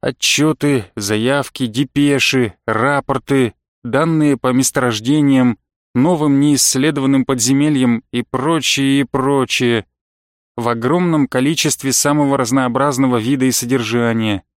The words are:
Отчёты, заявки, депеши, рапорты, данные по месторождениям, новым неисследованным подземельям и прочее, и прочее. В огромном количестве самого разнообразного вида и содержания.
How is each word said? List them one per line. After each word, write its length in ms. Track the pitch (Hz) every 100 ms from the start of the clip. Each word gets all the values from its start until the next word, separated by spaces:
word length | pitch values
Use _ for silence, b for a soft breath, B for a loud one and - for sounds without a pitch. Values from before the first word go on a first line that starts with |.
Отчёты, 880 | 127 127 - - 151 151 147 135 95
заявки, 720 | - 101 107 117 143 135 - 123
депеши, 920 | 107 143 - 143 139 - 135 117 - -
рапорты, 880 | 110 127 143 - 127 - 139 120 - _ _
данные 540 | 123 123 165 160 147 135
по 160 | 127
месторождениям, 1040 | 127 131 - 123 107 113 151 143 135 123 113 _ _ _
новым 440 | 120 147 170 151 139
неисследованным 840 | 147 139 - 131 147 147 135 139
подземельям 800 | 127 131 120 135 147 143 127 117 -
и 100 | 120
прочее, 760 | 117 127 139 165 131 - 139 139
и 40 |
прочее. 840 | 131 139 131 139 127 - 123 117 101 _ _ _ _ _ _ -
В 120 | 117
огромном 580 | 117 123 170 180 160 139
количестве 680 | 127 131 165 156 - 139
самого 440 | - 147 147 143 139
разнообразного 800 | 120 135 127 120 143 127 135 123
вида 300 | 110 139 131
и 40 |
содержания. 920 | 123 120 131 110 120 117 113 110 101 _